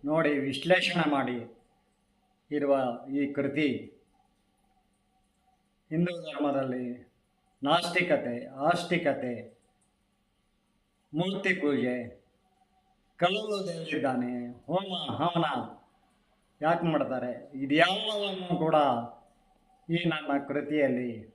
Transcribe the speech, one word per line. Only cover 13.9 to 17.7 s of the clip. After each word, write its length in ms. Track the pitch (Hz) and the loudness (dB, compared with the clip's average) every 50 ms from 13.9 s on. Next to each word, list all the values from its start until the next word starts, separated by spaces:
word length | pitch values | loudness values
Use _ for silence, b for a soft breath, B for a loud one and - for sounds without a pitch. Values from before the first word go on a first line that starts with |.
| 151 147 127 135 127 123 123 123 123 123 120 120 123 - _ | -4 -2 0 0 0 0 -2 -4 -4 -6 -8 -8 -12 -14 _
ಹೋಮ 240 | - 156 185 196 196 180 175 - - 117 | -4 -4 -2 -2 -4 -8 -8 -6 -6 -4
ಹವನ 320 | 110 151 170 170 170 165 151 139 123 113 107 - - _ _ _ _ _ _ _ _ _ _ _ _ _ _ _ _ | -2 -2 0 2 0 0 0 0 -2 -4 -6 -12 -18 _ _ _ _ _ _ _ _ _ _ _ _ _ _ _ _
ಯಾಕೆ 260 | 143 156 170 170 175 | 2 2 2 2 2
ಮಾಡ್ತಾರೆ, 460 | 165 156 143 135 - 131 127 120 123 117 - - - - | 0 2 2 0 0 -2 -4 -4 -6 -8 -8 -12 -14 -8
ಇದೆಲ್ಲವನ್ನೂ 1000 | 131 139 135 | -6 -2 2